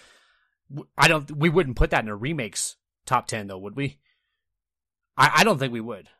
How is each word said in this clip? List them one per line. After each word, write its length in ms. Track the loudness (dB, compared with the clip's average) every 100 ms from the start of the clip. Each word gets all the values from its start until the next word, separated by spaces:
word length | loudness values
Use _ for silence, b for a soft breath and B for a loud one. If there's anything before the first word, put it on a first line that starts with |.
| b b b b b b _
W-, 180 | -16 -12 0
I 100 | 2
don't, 200 | 2 -2 0
we 140 | 2
wouldn't 260 | 2 0 0
put 140 | 2
that 120 | 2
in 60 | -2
a 60 | -6
remake's 640 | -6 -6 -6 -8 -8 -10 _ _ 0
top 220 | 0 0
ten, 200 | -6 -8
though, 100 | -10
would 180 | -10 -6
we? 240 | -6 -8 _ _ _ _ _ _ _ _ _ _ _ 2
I, 140 | 4 6
I 60 |
don't 160 | 4 2
think 140 | -2
we 80 | -4
would. 260 | -8 -12 -16